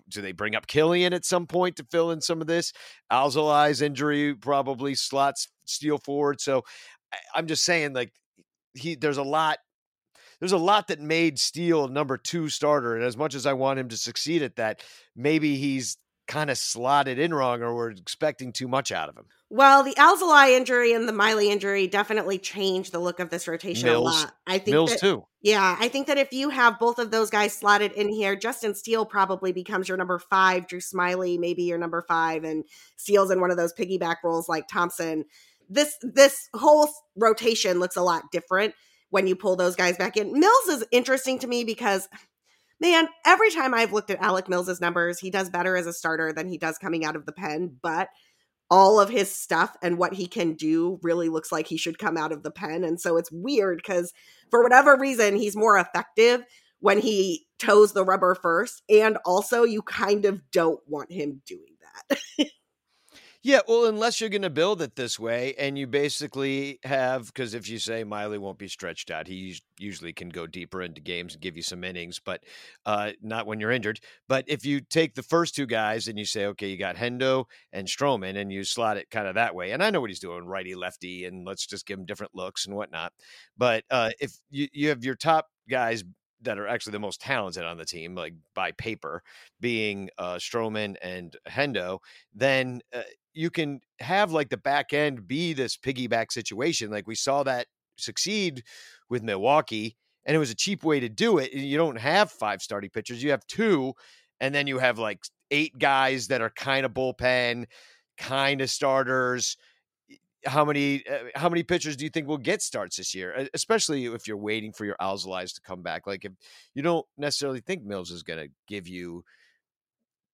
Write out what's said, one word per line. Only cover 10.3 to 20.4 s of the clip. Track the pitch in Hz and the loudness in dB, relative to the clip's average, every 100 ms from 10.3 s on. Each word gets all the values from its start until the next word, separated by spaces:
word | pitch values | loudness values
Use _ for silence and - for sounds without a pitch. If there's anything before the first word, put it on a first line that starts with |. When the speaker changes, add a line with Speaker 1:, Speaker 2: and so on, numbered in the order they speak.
| - | -8
Speaker 1:
there's | 185 | 0
a | 185 | 2
lot | 170 208 196 | 4 4 2
that | 156 | -4
made | 151 165 165 131 | 0 2 2 0
Steele | - 151 170 165 135 | -4 -2 2 2 2
number | 139 143 131 | 0 -2 -2
two | - 175 156 | -4 -4 -4
starter. | - 147 147 120 113 | 0 2 2 2 -2
And | 120 | -2
as | 117 | -2
much | 151 135 | -4 -2
as | 135 | -2
I | |
want | 131 135 135 | 0 0 -2
him | 127 | -4
to | 110 | -8
succeed | - - 143 165 | -8 -6 -2 -2
at | 131 104 | -2 -2
that, | 110 107 - - _ - | -4 -4 -12 -20 _ -4
maybe | 135 160 151 135 | 0 2 2 0
he's | 139 135 117 - _ _ - | -2 -4 -4 -10 _ _ -10
kinda | 147 151 123 | -6 -2 -2
slotted | - 117 123 143 135 123 | -4 -4 2 2 2 0
in | 170 | 0
wrong | 156 127 120 | 0 0 -2
or | 120 120 | -4 -4
we're | 117 | -6
expecting | 98 87 - 156 - 127 | -8 -12 -4 -4 -4 -8
too | - 127 | -8 -4
much | 127 - | -2 -2
out | 92 78 | -6 -8
of | 64 | -12
him. | - _ - | -20 _ -6
Speaker 2:
Well, | 214 277 277 | 6 8 8
the | 277 247 | 6 6
Alzolai | 302 381 359 294 | 6 6 6 8